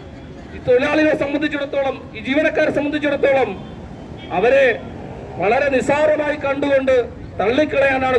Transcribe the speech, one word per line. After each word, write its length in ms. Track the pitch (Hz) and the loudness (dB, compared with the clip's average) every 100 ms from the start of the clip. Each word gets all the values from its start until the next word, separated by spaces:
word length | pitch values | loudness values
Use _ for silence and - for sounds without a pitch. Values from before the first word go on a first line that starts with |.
| - - - - - | -16 -18 -18 -16 -16
ഈ 40 | - - | -6 2
തൊഴിലാളികളെ 500 | 247 294 302 302 285 | 4 4 4 4 2
സംബന്ധിച്ചിടത്തോളം, 720 | 285 294 302 294 277 285 269 - - 220 | 0 -2 -2 -2 -4 0 0 -2 -8 -10
ഈ 40 | |
ജീവനക്കാരെ 520 | 214 277 311 311 302 277 | -2 2 2 2 0 0
സംബന്ധിച്ചിടത്തോളം, 720 | 294 302 294 277 277 269 233 185 - - - - - - - 160 | -2 -2 -2 0 2 4 2 -2 -12 -14 -14 -16 -16 -14 -6 0
അവരെ 280 | 226 269 262 214 - - - - - - | 4 6 4 2 -6 -12 -14 -14 -12 -4
വളരെ 280 | 180 247 285 262 | 0 2 2 0
നിസ്സാരമായി 600 | 254 285 311 302 294 294 | 2 2 2 2 0 -2
കണ്ടുകൊണ്ട് 580 | 277 277 285 269 262 254 233 - - - | -4 -2 2 2 4 2 0 -6 -12 -4
തള്ളിക്കളയാനാണ് 800 | 196 262 302 277 269 269 262 | 0 2 2 2 2 2 2